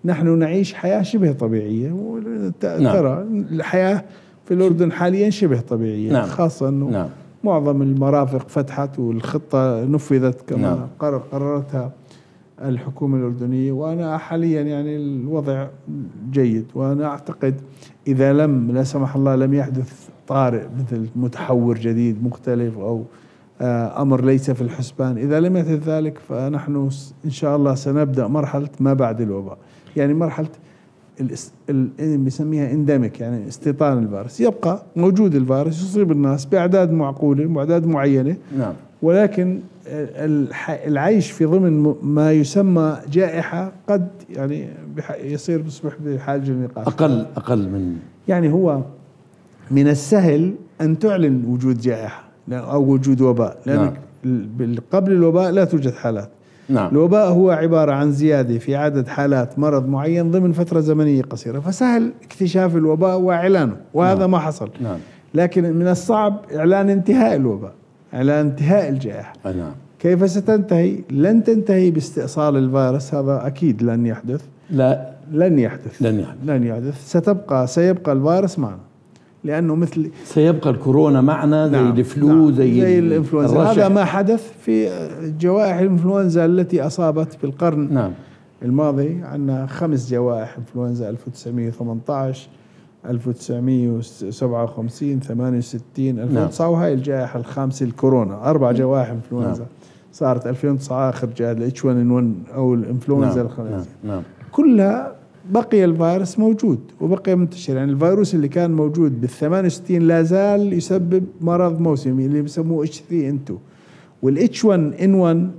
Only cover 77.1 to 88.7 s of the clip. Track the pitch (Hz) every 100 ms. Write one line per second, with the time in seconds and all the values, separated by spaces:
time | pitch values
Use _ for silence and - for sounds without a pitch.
77.1 | 175 170 190 - 135 127 170 175 180 151
78.1 | 135 143 180 190 175 120 92 - _ _
79.1 | _ _ _ 156 151 165 156 165 165 156
80.1 | - - 156 156 156 147 113 131 135 156
81.1 | 139 135 156 151 151 156 139 123 117 123
82.1 | 147 147 160 156 131 131 120 185 180 170
83.1 | 160 139 151 139 151 196 214 196 202 185
84.1 | 190 202 226 - - - 220 214 180 156
85.1 | 151 160 156 175 196 202 175 190 175 180
86.1 | 196 185 165 165 180 175 175 143 147 165
87.1 | 156 156 - 143 139 170 151 143 135 101
88.1 | 85 - - _ _ 120